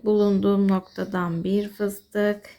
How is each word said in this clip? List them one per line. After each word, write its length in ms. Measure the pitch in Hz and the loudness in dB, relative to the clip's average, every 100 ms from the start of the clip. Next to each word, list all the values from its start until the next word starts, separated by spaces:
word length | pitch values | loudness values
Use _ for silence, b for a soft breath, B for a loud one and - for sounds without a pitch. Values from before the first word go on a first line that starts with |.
bulunduğum 640 | 214 214 208 196 202 202 196 | 2 2 4 2 2 2 2
noktadan 760 | 190 - - 185 190 175 165 | 0 -2 -10 -6 -4 -4 -4
bir 260 | 180 196 208 | -2 -2 -4
fıstık. 800 | - 208 202 _ 214 208 208 - | -6 -6 -6 _ -2 -2 -2 -10